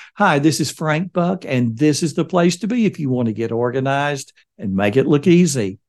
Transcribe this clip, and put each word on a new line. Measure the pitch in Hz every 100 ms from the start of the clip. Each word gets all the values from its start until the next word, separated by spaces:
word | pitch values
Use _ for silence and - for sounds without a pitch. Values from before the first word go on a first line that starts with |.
| - -
Hi, | 202 147
this | 151 147
is | 151
Frank | - 156 156 190
Buck, | 185 175 185
and | - 131 120 113
this | 151 143
is | 165
the | 170
place | 160 180 175 175
to | 202
be | 247
if | 208 -
you | 139
want | 127 117
to |
get | 107 113
organized | 113 123 131 135 139 143 139 - _ _ -
and | 104
make | 95 104 135
it | 151
look | 147
easy. | 185 175 175 135 98 98